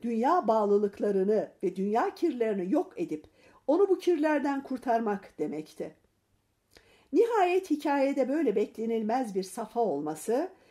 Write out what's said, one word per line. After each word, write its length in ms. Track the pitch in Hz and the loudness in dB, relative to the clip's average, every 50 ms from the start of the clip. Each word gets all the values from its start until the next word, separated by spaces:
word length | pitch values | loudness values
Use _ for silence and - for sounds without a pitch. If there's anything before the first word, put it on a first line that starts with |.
dünya 460 | - 240 233 220 233 285 349 359 254 214 | -6 -4 -2 0 2 2 2 2 2 2
bağlılıklarını 1040 | 220 220 208 202 202 208 208 202 - - 226 208 196 190 185 202 214 202 151 - - _ - | 2 2 4 4 4 2 2 0 -2 -2 -2 0 0 2 2 2 2 0 0 -4 -6 _ -4
ve 120 | 175 180 | -4 -2
dünya 400 | 196 190 208 208 233 359 403 - | -2 -2 0 0 0 0 -2 -2
kirlerini 560 | - 359 330 247 247 226 220 202 196 175 190 - | -2 -2 -2 -2 0 -2 -2 -2 -2 -2 0 0
yok 200 | 311 370 - - - | 0 0 -2 -6 -8
edip 300 | 165 - 156 156 - - _ _ - - - _ _ - | -6 -6 -6 -8 -10 -12 _ _ -20 -20 -20 _ _ 2
onu 220 | 294 359 403 381 | 2 4 4 4
bu 100 | 359 349 | 2 2
kirlerden 640 | - 349 349 285 302 311 302 285 254 277 277 269 - | 2 2 2 2 2 2 2 0 0 -2 -2 -4 -4
kurtarmak 760 | - 262 247 - 262 226 226 233 208 202 196 - - - - | -6 -8 -6 -2 0 0 0 0 0 -4 -4 -6 -10 -8 -6
demekti. 560 | 151 151 143 156 156 - - - 160 - - _ _ _ _ _ _ _ _ _ _ _ _ _ _ _ - - _ _ _ _ _ _ 269 | -6 -6 -6 -8 -10 -10 -10 -12 -12 -12 -12 _ _ _ _ _ _ _ _ _ _ _ _ _ _ _ -20 -20 _ _ _ _ _ _ 2
Nihayet 580 | 339 466 466 480 427 359 359 359 370 381 - | 4 4 4 4 2 4 4 2 2 0 0
hikayede 580 | 302 294 - 302 285 277 269 277 277 285 247 240 | -2 -2 0 0 0 2 2 2 2 0 0 0
böyle 260 | 277 330 311 233 196 | 0 0 0 0 0
beklenilmez 800 | 202 214 - - 214 226 226 226 226 220 208 233 262 262 214 190 | 0 -2 -2 -4 -6 -4 -4 -2 -2 -2 -2 -2 -2 -2 -4 -4
bir 80 | 190 185 | -6 -6
safha 360 | - - 226 220 - - 240 | -6 -6 -10 -10 -6 -2 -2
olması, 680 | 233 190 139 143 151 151 151 156 - 208 226 269 349 381 - - _ _ | 0 0 0 -2 -4 -6 -8 -8 -4 -2 -2 -2 -2 -4 -8 -14 _ _